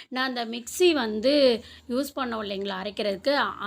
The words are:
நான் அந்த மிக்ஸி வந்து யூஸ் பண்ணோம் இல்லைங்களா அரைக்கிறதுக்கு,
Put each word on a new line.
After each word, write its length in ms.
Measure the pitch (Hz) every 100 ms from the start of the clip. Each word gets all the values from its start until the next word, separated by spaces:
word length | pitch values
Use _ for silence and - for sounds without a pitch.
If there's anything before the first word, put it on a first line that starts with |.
| -
நான் 180 | 254 262
அந்த 180 | 240 226
மிக்ஸி 480 | 233 233 - 359
வந்து 680 | 302 220 214 247 294 262 226 - - -
யூஸ் 180 | 247 285 285
பண்ணோம் 260 | 247 226
இல்லைங்களா 320 | 202 196 196
அரைக்கிறதுக்கு, 560 | 185 202 202 202 190 269 285 208 -